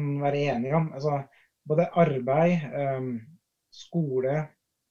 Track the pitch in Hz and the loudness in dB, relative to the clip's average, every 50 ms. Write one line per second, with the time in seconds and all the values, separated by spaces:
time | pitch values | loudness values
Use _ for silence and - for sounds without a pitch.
0 | 147 143 143 143 143 143 139 143 147 143 127 117 120 131 147 165 160 156 147 135 | -2 -2 -2 0 0 0 0 0 0 0 0 -2 -2 0 0 0 0 -2 -4 -4
1 | 139 151 143 139 135 - _ _ _ _ _ _ - 151 151 160 170 - - 180 | -2 -2 -2 -2 -4 -8 _ _ _ _ _ _ -6 -2 2 2 2 2 4 4
2 | 170 151 139 131 120 131 135 156 165 175 180 170 147 127 127 143 143 135 135 131 | 4 4 2 0 0 0 2 4 4 4 2 0 -2 -4 -6 -4 -2 -2 -2 -4
3 | 131 127 123 113 113 147 165 - _ _ _ _ _ _ - - - - - 170 | -4 -6 -6 -8 -10 -12 -20 -20 _ _ _ _ _ _ -20 -20 -12 -6 -2 -2
4 | 160 139 127 127 123 131 143 156 151 151 _ _ _ _ _ _ _ _ | -2 0 0 0 0 0 0 -2 -4 -6 _ _ _ _ _ _ _ _